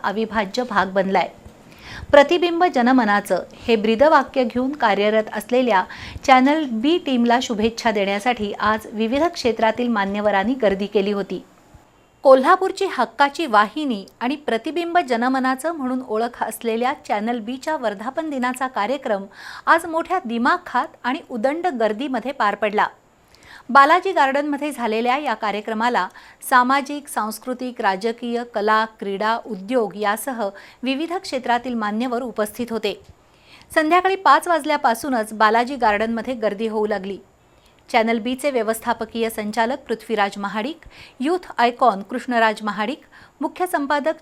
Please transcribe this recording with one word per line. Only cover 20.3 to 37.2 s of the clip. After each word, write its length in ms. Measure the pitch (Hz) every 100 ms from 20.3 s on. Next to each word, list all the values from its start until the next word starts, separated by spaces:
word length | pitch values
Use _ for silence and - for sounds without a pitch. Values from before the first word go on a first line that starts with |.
| 233 254 349 - 247 277 -
आणि 160 | 240 277 -
उदंड 380 | 247 247 311 349
गर्दीमध्ये 640 | 254 220 214 285 254 233
पार 240 | - 208 202
पडला. 320 | 214 202 180 - _ _ _ _ - - -
बालाजी 420 | 254 277 349 370
गार्डनमध्ये 600 | 339 269 269 294 285 294
झालेल्या 460 | 254 233 220 240 262
या 160 | 294
कार्यक्रमाला 760 | 214 214 202 214 220 233 226 185 - - - -
सामाजिक, 580 | 254 247 277 277 294 277
सांस्कृतिक, 760 | - 214 214 - 247 254 247
राजकीय, 600 | 214 190 226 233 240 233
कला, 420 | 240 220 208 220 220 -
क्रीडा, 380 | 196 196 214 233 -
उद्योग 500 | 196 190 254 208 190
यासह 540 | 208 220 277 233 202 - - -
विविध 300 | 247 269 320
क्षेत्रातील 600 | 359 370 269 240 240 254
मान्यवर 480 | 233 208 214 254 240
उपस्थित 460 | 262 208 208 208 233
होते. 320 | 226 208 - - - _ _ _ - - -
संध्याकाळी 400 | 311 349 370 381
पाच 320 | 302 294 339
वाजल्यापासूनच 880 | 330 294 294 285 233 294 247 214
बालाजी 420 | 214 214 226 247 277
गार्डनमध्ये 580 | 226 208 226 226 226
गर्दी 340 | 262 214 196 220
होऊ 180 | 214 214
लागली. 320 | 202 190 190